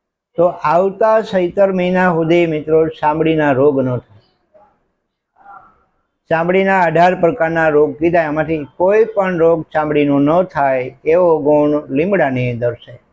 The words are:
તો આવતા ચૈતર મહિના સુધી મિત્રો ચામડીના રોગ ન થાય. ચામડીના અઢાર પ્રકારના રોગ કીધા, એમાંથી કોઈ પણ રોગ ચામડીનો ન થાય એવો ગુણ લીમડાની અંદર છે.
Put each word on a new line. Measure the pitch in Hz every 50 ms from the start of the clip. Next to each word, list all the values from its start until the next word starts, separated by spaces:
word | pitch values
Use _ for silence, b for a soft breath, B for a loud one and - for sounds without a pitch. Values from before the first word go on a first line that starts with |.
| _ _ _ _ _ _ -
તો | 170 170
આવતા | 175 165 - - 151 160 196 196 196 190 190 220 220 220 220
ચૈતર | 208 220 196 185 180 175 - 202 196 196
મહિના | 190 185 180 180 185 185 185 185 165
સુધી | 165 165 160 170 175 170
મિત્રો | 165 156 151 147 156 160 160 160
ચામડીના | 156 - - 156 151 151 160 156 160 160 156 151 147
રોગ | 131 123 139 147 135 135
ન | 127 127 123
થાય. | 117 - _ - - _ _ _ _ _ _ _ - _ _ _ _ _ _ _ _ _ _ _ _ _ _ _ _ - 807 784 - - _ _ _ _ _ _ _ _ _ _ _ _ -
ચામડીના | 165 160 170 175 185 190 190 190 196 190
અઢાર | 175 165 156 165 175 185 185
પ્રકારના | 185 170 165 143 - 165 160 165 165 160
રોગ | 160 147 147 151 151 131
કીધા, | - 160 175 170 170 160
એમાંથી | 151 147 156 151 156 165 151 143 127 _
કોઈ | - 180 190 208 220 226
પણ | 220 - 202 190 185 180
રોગ | 160 165 165 170 160 156 _ -
ચામડીનો | 156 151 151 151 147 143 143 143 143
ન | 143 147 165 180 190
થાય | - - 151 139 135 131 127 127 131 - _ -
એવો | 151 160 180 180 170 160 151
ગુણ | 139 147 151 147 147 147 147 147 151 131 135
લીમડાની | 143 165 202 202 175 151 135 127 123 123 123 120
અંદર | 113 120 120 113
છે. | - - 127 120 - _ _